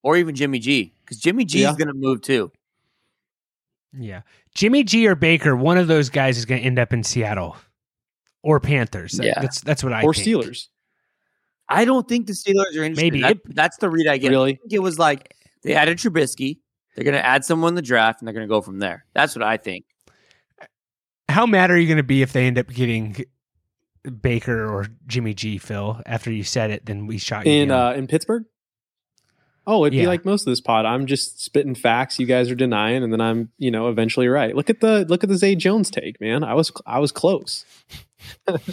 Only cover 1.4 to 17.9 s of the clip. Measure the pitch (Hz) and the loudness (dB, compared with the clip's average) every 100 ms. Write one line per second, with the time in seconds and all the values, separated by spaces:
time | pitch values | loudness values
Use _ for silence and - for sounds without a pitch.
1.4 | 196 165 139 151 151 135 135 123 - 131 | 0 2 2 0 -4 -2 -2 -2 0 -2
2.4 | 90 _ _ _ _ _ _ _ _ _ | -2 _ _ _ _ _ _ _ _ _
3.4 | _ _ _ _ _ 135 113 90 - _ | _ _ _ _ _ -16 -14 -14 -18 _
4.4 | _ - 214 277 226 233 220 165 165 165 | _ -2 2 4 2 4 4 4 4 4
5.4 | 151 127 143 180 170 156 131 147 135 120 | 4 2 4 4 4 2 2 0 0 0
6.4 | 113 131 127 123 117 117 110 123 107 101 | -2 -2 0 0 0 -2 -2 -2 -2 -4
7.4 | 85 - _ _ _ _ _ _ _ _ | -6 -12 _ _ _ _ _ _ _ _
8.4 | 151 147 - 143 113 95 85 - - - | 0 0 2 -2 -2 -6 -8 -4 -2 0
9.4 | 131 - - 147 135 113 147 156 214 214 | -4 -6 -4 -2 -2 0 2 2 0 0
10.4 | - 123 - _ _ _ _ _ _ _ | -2 -10 -18 _ _ _ _ _ _ _
11.4 | _ _ - 160 233 262 - 240 208 190 | _ _ -2 2 2 2 0 -4 -4 -8
12.4 | 196 196 196 156 156 151 165 143 127 202 | 0 0 0 -2 -4 0 0 2 2 0
13.4 | - - 170 - 202 165 151 139 135 135 | -2 -2 -2 0 -2 2 2 2 2 2
14.4 | 135 135 214 208 185 156 160 139 - _ | 2 -2 -4 -2 -2 2 2 2 -6 _
15.4 | _ _ - 151 156 170 233 160 135 - | _ _ -2 2 2 0 -2 0 -2 -2
16.4 | 131 156 _ _ _ - - 139 110 135 | -8 -8 _ _ _ -6 -2 0 2 2
17.4 | 135 165 165 175 127 | 2 0 0 0 0